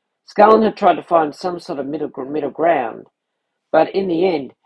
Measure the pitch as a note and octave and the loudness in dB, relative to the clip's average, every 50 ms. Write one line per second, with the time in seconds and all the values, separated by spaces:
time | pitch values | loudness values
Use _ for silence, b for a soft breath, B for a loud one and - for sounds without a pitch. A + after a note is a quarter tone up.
0 | _ _ _ _ _ - - - G#3 G#3+ A3 A3 A3 G#3 - - G3+ F#3 E3 D3+ | _ _ _ _ _ -6 2 4 6 6 6 6 4 2 0 2 2 2 2 2
1 | C#3+ - F3 E3 D#3 D3 C#3 - - F#3 F3 E3+ - - E3 C#3 C3+ C3+ D3+ D#3 | 0 0 0 0 0 0 -4 -6 -8 -8 -8 -8 -8 -10 -8 -8 -8 -8 -8 -8
2 | D3 C3+ - - C3 C3+ D3 D3+ C#3+ C3 A#2 - D3+ E3+ E3 C#3+ B2 A2 - A1 | -8 -8 -8 -10 -10 -8 -6 -6 -6 -6 -4 -2 0 0 2 0 -2 -4 -8 -12
3 | - - _ _ _ _ _ _ _ _ _ _ _ _ - D#3 D#3+ D#3 - F#3+ | -18 -20 _ _ _ _ _ _ _ _ _ _ _ _ 2 2 2 2 0 -2
4 | G3 F#3+ E3+ D#3+ F3+ F#3+ E3+ D3 C3+ A#2 - _ _ | -2 -2 0 0 0 0 0 -2 -6 -10 -14 _ _